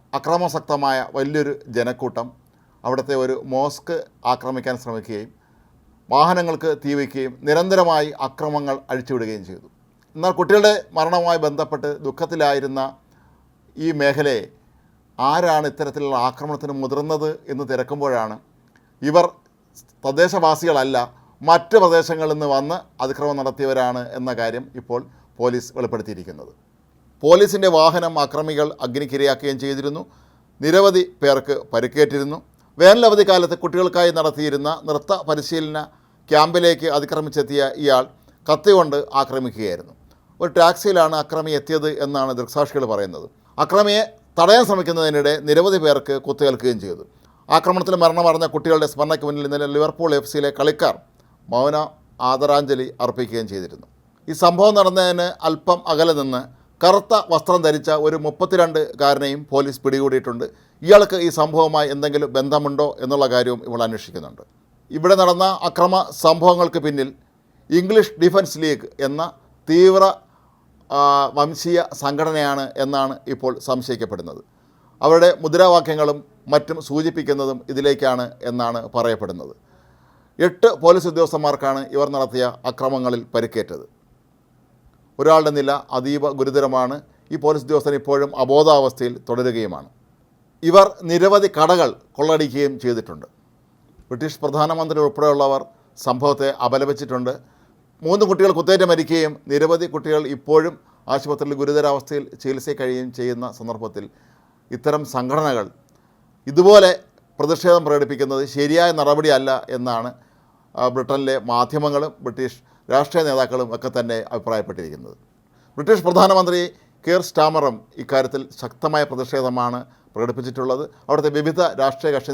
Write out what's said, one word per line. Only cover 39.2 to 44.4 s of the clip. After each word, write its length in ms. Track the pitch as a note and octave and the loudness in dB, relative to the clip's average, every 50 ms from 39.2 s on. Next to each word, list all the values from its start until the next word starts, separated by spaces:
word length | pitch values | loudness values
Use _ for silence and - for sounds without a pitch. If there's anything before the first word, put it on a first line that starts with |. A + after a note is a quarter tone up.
ആക്രമിക്കുകയായിരുന്നു. 720 | C#3 C3+ C3 C3 C3 B2 F#2+ G#2+ A2 G2 F2 F2 - - - _ _ _ _ _ _ _ _ - | -2 -2 -4 -6 -6 -6 -6 -6 -6 -6 -6 -8 -10 -16 -20 _ _ _ _ _ _ _ _ -8
ഒരു 100 | E3+ F3 - F3 | -8 -2 2 4
ടാക്സിയിലാണ് 580 | E3 E3+ F3 - - G3+ F#3+ F3+ D#3+ D#3 D#3+ D#3 | 4 4 2 0 -2 0 2 2 2 2 0 -4
അക്രമി 300 | D3 - D#3+ D#3+ D#3 D#3 D3+ C#3+ | -6 -4 -6 -6 -4 -4 -4 -4
എത്തിയത് 320 | C#3 - D#3+ D#3 D3+ D#3 D3 D3 C#3+ | -4 -4 -4 -2 -2 -4 -4 -4 -6
എന്നാണ് 280 | C#3 C#3+ C#3 C3+ C3+ B2+ A#2+ | -4 -4 -4 -4 -4 -6 -6
ദൃക്സാക്ഷികൾ 460 | B2 A#2+ - D3+ D3 - - C#3+ C3 A2 | -8 -6 -4 -2 -2 -2 -2 -4 -2 -2
പറയുന്നത്. 340 | G#2+ G2+ G2+ F#2 E2+ C#2+ - - _ _ _ _ _ - D3+ | -2 -4 -4 -6 -8 -12 -16 -18 _ _ _ _ _ -4 -2
അക്രമിയെ 380 | D3+ F3+ G3+ G#3 G#3 G#3 G#3+ A3 - - _ _ _ _ | 2 2 2 2 4 2 0 0 -2 -6 _ _ _ _
തടയാൻ 240 | - | 2